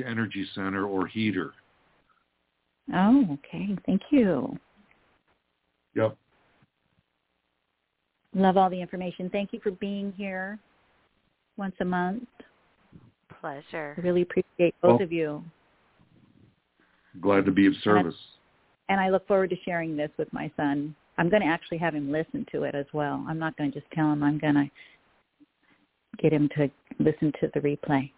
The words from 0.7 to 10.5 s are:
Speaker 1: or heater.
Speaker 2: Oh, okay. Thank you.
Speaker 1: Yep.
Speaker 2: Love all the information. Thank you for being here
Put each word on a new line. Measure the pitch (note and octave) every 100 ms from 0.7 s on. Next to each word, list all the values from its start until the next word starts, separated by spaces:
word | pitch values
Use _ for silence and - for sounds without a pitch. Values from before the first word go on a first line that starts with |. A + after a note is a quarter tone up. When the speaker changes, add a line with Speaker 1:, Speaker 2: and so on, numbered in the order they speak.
| G2 G2+
Speaker 1:
or | F#2+ F2+
heater. | A2 A2 F#2 D2 - _ _ _ _ _ _ _ _ _ _ _ _ -
Speaker 2:
Oh, | E3 G3+ C#4 G3 C#3
okay. | - E3 G3 F#3+
Thank | - F#3+ -
you. | C#4+ G3+ C#3+ - - _ _ _ _ _ _ _ _ _ _ _ _ _
Speaker 1:
Yep. | A2+ A2 A2+ _ _ _ _ _ _ _ _ _ _ _ _ _ _ _ _ _ _ _ _ _
Speaker 2:
Love | F#3 F#3+ F#3
all | F#3
the | F3+
information. | F3 F3+ F3+ - F3+
Thank | G3+ G3+
you | A3+
for | G#3
being | F#3 G3+ G3+ G3+ F#3
here | G3 F#3 F#3+